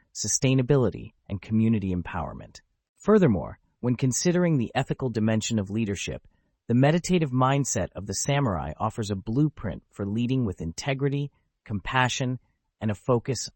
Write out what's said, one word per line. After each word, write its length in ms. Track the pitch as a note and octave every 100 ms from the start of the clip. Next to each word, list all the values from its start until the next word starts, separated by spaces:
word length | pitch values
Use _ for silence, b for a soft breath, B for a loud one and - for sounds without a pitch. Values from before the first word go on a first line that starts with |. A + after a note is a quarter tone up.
| _
sustainability, 1000 | - G#2 - C3 C3 B2 C#3+ A#2 A2 G#2 - -
and 120 | G2+
community 540 | - A2 A2+ A2 F#2+
empowerment. 680 | F2+ E2+ F2+ C#2 B1+ - - - _ _ _
Furthermore, 640 | - G#3+ E3+ F#2+ - - _ _
when 140 | A#2+
considering 640 | B2 C3 A#2+ F3 F3 F3 D3
the 140 | A2+
ethical 340 | - C3+ D#3 C3
dimension 500 | A2+ G#2+ A2 - A2
of 120 | F#2+
leadership, 560 | G#2 A2 G2 - B1 - _ _ _ -
the 80 |
meditative 560 | A#2+ C#3 E3+ - F3+ D3+
mindset 600 | B2+ C3 C#3 C3+ A2 F2
of 120 | - G2+
the 80 |
samurai 580 | G2 - C#3+ C3 F2 D#2 -
offers 340 | A2 - G2
a 60 | G2
blueprint 680 | G#2 A#2 D3+ - G#2 D2+ -
for 140 | -
leading 400 | G2+ A2 A#2+ C3
with 160 | A2+ F2
integrity, 680 | E2 - C#3+ C#3 C#3 C#3 C#3+ - _ _
compassion, 760 | - G2+ - C3 B2+ - B2+ B2+ - _ _ _
and 100 | G#2+
a 40 |
focus 540 | G#2 - A#2+ B2 A#2+ -